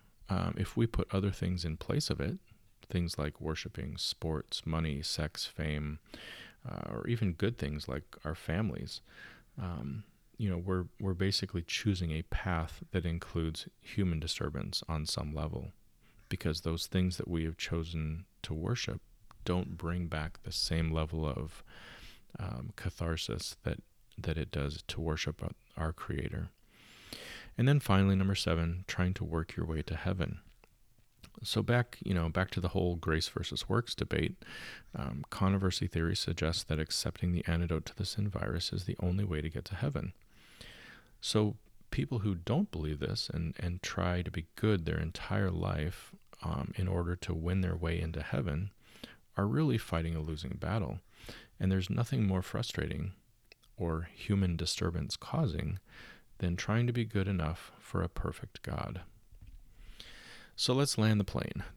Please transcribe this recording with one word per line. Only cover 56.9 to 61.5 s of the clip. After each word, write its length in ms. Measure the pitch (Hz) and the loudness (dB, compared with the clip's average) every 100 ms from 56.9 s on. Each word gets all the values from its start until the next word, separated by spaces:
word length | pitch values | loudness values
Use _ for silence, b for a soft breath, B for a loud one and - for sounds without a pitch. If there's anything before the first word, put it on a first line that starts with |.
be 120 | 120 107 | 2 2
good 240 | 101 95 | 2 2
enough 420 | 92 78 90 - - | 2 2 -2 -8 -18
for 220 | - 90 | -4 0
a 80 | 87 | 0
perfect 520 | - - - - - | 0 -2 -2 -10 -8
God. 400 | - - - 92 - - - - - - - B B B B B B B B B | -4 -2 -2 -6 -10 -20 -20 -20 -18 -18 -18 B B B B B B B B B
So 160 | - | 4
let's 240 | 127 143 - | 4 4 6
land 220 | 110 107 | 6 6
the 40 | |
plane. 400 | 95 - - | 4 0 -2